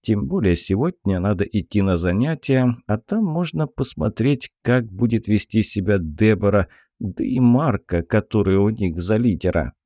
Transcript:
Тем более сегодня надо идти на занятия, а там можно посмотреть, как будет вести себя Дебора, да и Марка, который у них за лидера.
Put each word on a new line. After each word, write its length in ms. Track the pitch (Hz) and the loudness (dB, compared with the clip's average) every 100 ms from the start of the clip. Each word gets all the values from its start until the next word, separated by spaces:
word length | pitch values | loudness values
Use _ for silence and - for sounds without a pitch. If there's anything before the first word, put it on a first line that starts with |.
Тем 260 | - 104 67 | 0 -2 0
более 300 | 190 101 85 | 0 0 0
сегодня 640 | - 95 151 - - 95 | 0 -2 -2 -4 -4 -2
надо 240 | 92 98 | 0 -2
идти 380 | 98 104 90 104 | -2 -2 -2 -2
на 140 | 98 90 | 0 0
занятия, 800 | 90 92 135 160 - 131 127 120 - | 0 0 -2 -4 -2 0 2 -2 -4
а 120 | 107 | -6
там 260 | _ 208 | _ -2
можно 420 | 208 156 175 160 151 | -2 -2 -4 -4 -6
посмотреть, 840 | - 135 - - - 117 143 - _ | -4 -8 -4 -6 -2 0 0 -4 _
как 240 | - 123 117 | 0 0 -2
будет 420 | 95 117 113 107 | -2 0 0 0
вести 340 | 104 - 110 | 0 0 -2
себя 360 | 107 - 92 101 | 0 -2 0 0
Дебора, 680 | 82 76 110 107 104 101 95 _ _ _ | -2 2 2 4 2 2 0 _ _ _
да 260 | 98 90 | -10 -6
и 160 | - 123 | -4 2
Марка, 600 | 123 123 156 101 _ 85 | 4 4 2 -2 _ -4
который 540 | 82 110 - 110 98 95 | 0 0 0 0 2 2
у 140 | 101 | 2
них 300 | 107 98 80 | 0 -4 -4
за 160 | 87 110 | -2 0
лидера. 580 | 120 87 90 87 64 - | 2 0 0 -2 -2 -8